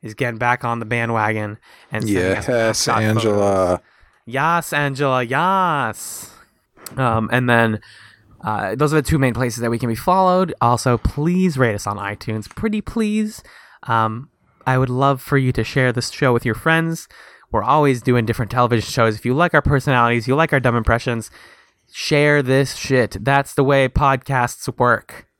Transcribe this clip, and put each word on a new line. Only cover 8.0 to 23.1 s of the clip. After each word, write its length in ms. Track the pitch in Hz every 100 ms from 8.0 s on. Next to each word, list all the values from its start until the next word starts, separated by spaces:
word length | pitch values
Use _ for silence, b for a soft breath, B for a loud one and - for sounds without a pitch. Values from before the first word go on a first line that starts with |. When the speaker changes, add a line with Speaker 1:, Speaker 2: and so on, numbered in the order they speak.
| B B B -
Speaker 1:
uh, 320 | - 107 98
those 180 | 117 147
are 40 | 151
the 80 | 135
two 100 | 160
main 140 | 131
places 300 | 113 127 117
that 80 | 117
we 80 | 117
can 100 | 123
be 60 |
followed. 580 | 113 - 185 185 180 185 -
Also, 380 | 120 120 - 120
please 580 | - - 156 180 185 131
rate 180 | 123
us 120 | 101 -
on 100 | 101
iTunes. 580 | 98 104 - 110 107
Pretty 280 | - 220 214
please. 600 | - - 214 214 214 - B B B B
Um, 440 | - 113 110 110 139 _ _ _ -
I 100 | 131
would 140 | 131
love 320 | 123 139 135
for 160 | - 143
you 140 | 127
to 120 | 123
share 260 | 110 147 127
this 200 | 120 -
show 240 | - 135
with 100 | 120
your 100 | 117
friends. 540 | 107 - 160 165 165 - B B B B
We're 120 | 110
always 380 | 107 147 147 123
doing 240 | 127 123 113
different 240 | 113 110
television 400 | 127 123 117 104
shows. 260 | - 113 104
If 80 |
you 80 | 120
like 220 | 131 175
our 80 | 156
personalities, 680 | - 143 147 127 117 120 113
you 80 | 135
like 160 | 160
our 80 | 143
dumb 160 | 127 120
impressions, 540 | 113 117 131 117 - B B B B B _
share 520 | - - 151 147 147
this 340 | 127 131 135 -
shit. 400 | - 135 113